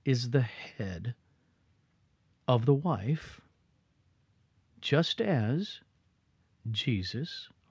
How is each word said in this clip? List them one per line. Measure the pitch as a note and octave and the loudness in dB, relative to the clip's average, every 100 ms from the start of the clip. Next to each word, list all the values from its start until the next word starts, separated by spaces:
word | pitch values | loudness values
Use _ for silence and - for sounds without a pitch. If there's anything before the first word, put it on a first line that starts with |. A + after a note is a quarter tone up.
is | C#3 B2 A#2+ | 0 0 2
the | C#3 | 2
head | A2+ - - - G2 F2 A2+ - _ _ _ _ _ _ _ _ _ _ _ _ - | 2 -4 -14 -8 -8 -6 -8 -10 _ _ _ _ _ _ _ _ _ _ _ _ 2
of | A#2+ A#2+ | 4 4
the | |
wife, | C#3 E3+ A2 A2 D#3 - - - _ _ _ _ _ _ _ _ _ _ _ _ - | 4 2 0 0 -2 -4 -20 -20 _ _ _ _ _ _ _ _ _ _ _ _ -10
just | - C#3+ E3+ - | 0 2 2 0
as | G#3+ C#3 G#2+ D3+ G#3 - _ _ _ _ _ _ _ _ A2+ | 0 2 2 0 -4 -10 _ _ _ _ _ _ _ _ -6
Jesus, | A2 - G2+ F#2 A#2 E3 - - _ _ | -4 0 -2 -2 -6 -8 -10 -16 _ _